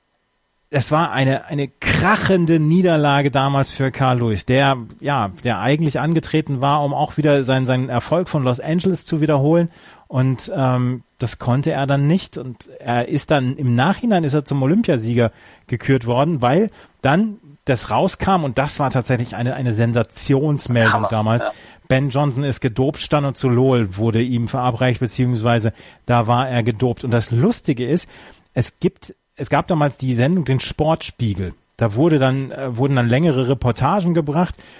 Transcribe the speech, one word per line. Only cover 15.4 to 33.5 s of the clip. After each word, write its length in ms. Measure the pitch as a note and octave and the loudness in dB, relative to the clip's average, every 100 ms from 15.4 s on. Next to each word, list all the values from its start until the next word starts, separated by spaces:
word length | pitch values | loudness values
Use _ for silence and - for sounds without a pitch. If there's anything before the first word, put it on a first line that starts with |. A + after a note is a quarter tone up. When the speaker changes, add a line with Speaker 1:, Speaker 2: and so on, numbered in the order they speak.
| - - - | -20 -20 -8
Speaker 1:
gekürt 380 | A#2 - C3+ A#2 | -6 0 0 0
worden, 360 | A#2+ D3 D#3+ | 0 0 0
weil 280 | B2 D3 G#3+ - - _ | 2 2 0 -4 -20 _
dann 360 | C3+ D#3 A3 G3+ D3 C#3+ - | 0 2 0 -4 -18 -10 -4
das 240 | B2+ - | -2 0
rauskam 540 | A2 F#3+ - - F#3+ | 0 0 -2 0 0
und 140 | D3 A#2 | 0 -2
das 220 | C#3 - | -2 -2
war 100 | C3 | -2
tatsächlich 460 | C3 A#2 B2 A#2+ G2 | 0 0 -2 -2 -4
eine, 180 | A#2+ | -4
eine 180 | C3 B2+ | -2 -2
Sensationsmeldung 1200 | A2 A#2 A#2+ A2+ - - C3+ D3+ C#3+ - A#2+ A2 | 0 2 0 -2 -4 0 0 2 0 0 2 2
Speaker 2:
Hammer, 160 | A2 G#2+ | 2 0
Speaker 1:
damals. 360 | A2 A2 A#2 | 0 0 0
Speaker 2:
ja. 80 | A2+ - - - - | -2 -8 -16 -12 -2
Speaker 1:
Ben 240 | C3 C#3+ | 0 0
Johnson 340 | C3 D3 B2 | 0 0 0
ist 160 | C#3+ B2 | -2 -2
gedopt, 400 | C3 A2 C3 - | -2 0 -2 -2
Stanozolol 960 | - D3+ C#3+ B2 C3+ B2 C3 B2 G#2+ F#2 | -2 0 0 -2 0 4 4 4 0 0
wurde 240 | A2+ A2 | 0 2
ihm 280 | B2 A#2+ A#2 | 0 0 -2
verabreicht, 520 | C3+ B2 A#2 B2+ A#2+ | -2 -2 0 0 0
beziehungsweise 720 | B2 - B2+ A#2+ A#2 A#2+ A2 - - - | -2 0 0 0 2 2 0 -4 -10 -12
da 220 | - A#2+ A2+ | 0 0 2
war 200 | A#2+ C3 | 0 0
er 160 | B2 | -2
gedopt. 400 | A#2 G#2+ B2+ A#2 | -2 0 -2 -2
Und 100 | C3 | -2
das 180 | A#2 G#2+ | -2 0
Lustige 580 | A#2 E3+ A#3+ - A#2+ B2 | 0 2 0 -2 -2 0
ist, 220 | E3 - - - - _ | -2 -4 -14 -20 -20 _
es 260 | - - - | -4 -4 -2
gibt, 360 | F3 - - F#3+ _ - | -4 -4 -14 -20 _ -12
es 120 | C#3 | -2
gab 180 | C#3+ - | -2 0
damals 280 | E3+ D3 - | 0 0 -2
die 180 | C3 | -2
Sendung 300 | A#2+ B2+ F#3 | 0 2 0
Den 160 | C3 C3+ | 0 -2
Sportspiegel. 920 | - - D#3 D#3+ - - A#2 G2 F#2 - _ - | -2 -2 0 -2 -4 -4 -4 -2 -6 -8 _ -4
Da 160 | A2+ | -2
wurde 240 | G#2 E3 D#3 | 2 4 4
dann, 320 | C3 C3 C3+ | 2 0 -4
äh, 240 | - C3+ A#2 | -8 -6 -2
wurden 200 | C#3 C#3 | 0 2
dann 120 | A#2 | 2
längere 400 | B2 E3+ C3 | 2 2 2
Reportagen 640 | B2 | 0